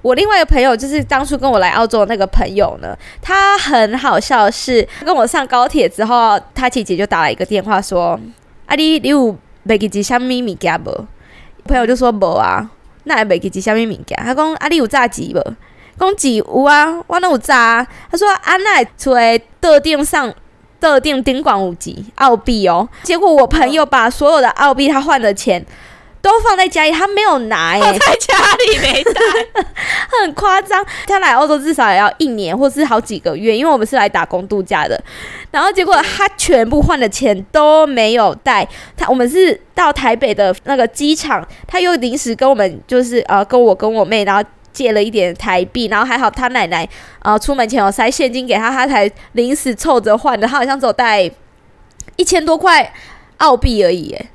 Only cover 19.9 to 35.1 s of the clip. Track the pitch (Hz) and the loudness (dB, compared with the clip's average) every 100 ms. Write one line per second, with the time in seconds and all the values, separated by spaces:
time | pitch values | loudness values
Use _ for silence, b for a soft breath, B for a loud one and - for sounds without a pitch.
19.9 | 294 294 320 233 - - _ _ _ 320 | -2 0 -2 -4 -10 -20 _ _ _ 2
20.9 | 277 302 269 254 262 302 202 190 170 - | 2 0 -2 -2 -2 0 0 -2 -6 -14
21.9 | - 202 - 269 226 - 220 196 170 226 | -14 -16 0 2 2 0 0 2 0 -2
22.9 | B - 339 381 302 233 320 254 311 294 | B -4 2 4 4 4 2 2 2 2
23.9 | 262 226 - 285 320 240 - 277 262 277 | 2 0 2 2 4 2 2 0 2 2
24.9 | 277 285 269 220 196 - 180 - B B | 0 0 0 0 -2 -2 -2 -4 B B
25.9 | B B B 392 453 453 381 370 330 311 | B B B 2 2 2 2 0 2 0
26.9 | 320 392 403 427 285 220 202 165 190 415 | 0 0 0 2 0 -2 -2 -2 2 2
27.9 | 277 480 466 - 453 403 415 466 427 277 | 2 2 0 0 2 2 2 2 2 0
28.9 | 247 466 - 453 440 453 - - - - | 0 0 0 0 0 -4 -6 -6 -8 -6
29.9 | - - 494 381 294 403 381 381 392 403 | -6 -2 -2 -2 -2 0 0 0 -4 -4
30.9 | B - 392 349 247 294 302 294 294 226 | B -4 0 2 2 2 0 0 0 2
31.9 | 185 208 - 302 220 180 196 277 277 294 | 4 2 0 -4 -2 -4 0 0 0 0
32.9 | 220 - 196 175 156 220 220 320 277 226 | 0 -2 -8 -6 -2 0 0 0 0 0
33.9 | 269 208 180 165 185 190 208 185 170 151 | 0 0 0 -4 -6 -4 -6 -2 -4 -2
34.9 | - B | -6 B